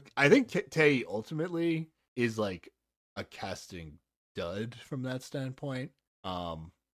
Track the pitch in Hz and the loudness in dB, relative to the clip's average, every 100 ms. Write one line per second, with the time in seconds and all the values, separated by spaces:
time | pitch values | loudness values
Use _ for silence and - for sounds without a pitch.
0 | - - 143 262 240 180 - 160 151 131 | 0 4 8 8 6 -2 -2 4 6 6
1 | - 107 - 156 180 165 170 160 160 _ | 0 -6 -4 -4 -4 -2 0 0 -4 _
2 | _ - 120 110 101 92 - _ _ _ | _ 0 0 2 -2 -4 -12 _ _ _
3 | _ 98 92 - 98 90 - 90 80 73 | _ -12 -10 -8 -8 -8 -10 -12 -12 -16
4 | _ _ _ 95 87 101 120 120 - 135 | _ _ _ -6 -4 -4 -6 -10 -10 -6
5 | 127 131 - 143 131 131 143 131 143 _ | -6 -6 -8 -8 -8 -8 -8 -6 -8 _
6 | _ _ 95 90 85 80 82 - _ | _ _ -8 -6 -4 -6 -10 -18 _